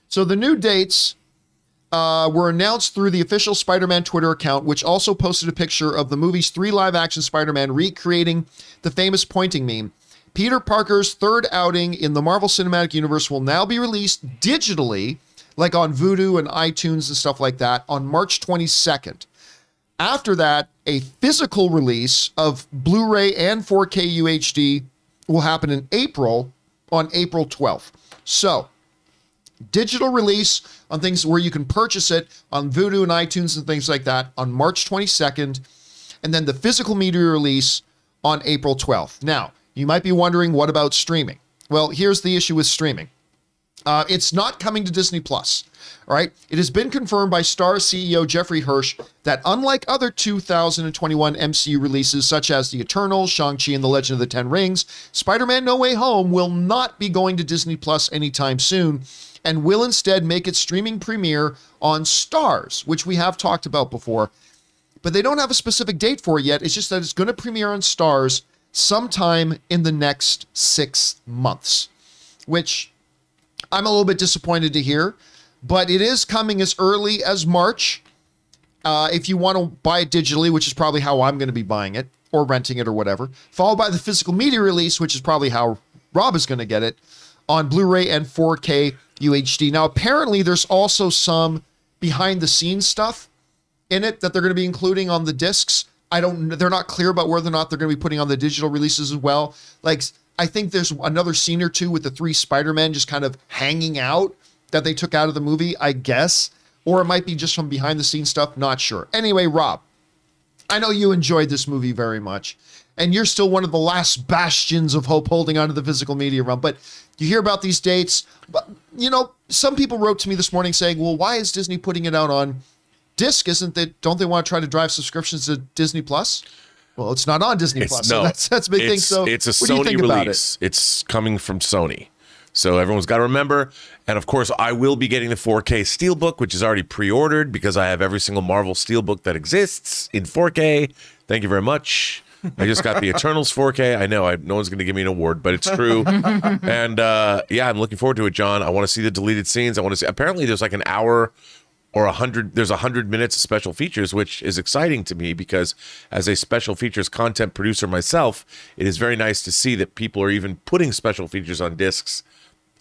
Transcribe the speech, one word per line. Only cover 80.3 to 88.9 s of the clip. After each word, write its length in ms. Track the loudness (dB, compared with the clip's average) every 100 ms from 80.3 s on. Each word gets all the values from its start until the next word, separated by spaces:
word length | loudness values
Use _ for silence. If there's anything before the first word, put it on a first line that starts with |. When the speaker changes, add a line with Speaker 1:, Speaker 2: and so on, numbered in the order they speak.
| 2 2
Speaker 1:
which 160 | 2 0
is 60 |
probably 280 | 0 0 2
how 200 | 2 2
I'm 160 | 2 2
gonna 140 | -2
be 120 | -2
buying 320 | -2 -2 -2 -6
it, 120 | -8 _ _
or 120 | 0 2
renting 340 | 0 0 -4
it 80 | -2
or 60 |
whatever, 360 | 0 0 -2 -4 -12 _
followed 260 | 0 2 2
by 120 | 0
the 60 | 0
physical 360 | -2 -2 -2
media 280 | 0 2 2
release, 380 | 2 2 0 -2
which 160 | -2 -2
is 60 |
probably 280 | 0 0 0
how 280 | 0 0 -2 _ _ _
Rob 220 | 0 2 2
is 100 | 0
gonna 200 | -4 -2
get 180 | 0
it, 140 | 0 -4 _ -20 -20 _ 0
on 220 | 0 2
Blu-ray 400 | 2 4 4 2
and 180 | 0 -2
four 300 | 0 2 2
K 360 | 0 2 2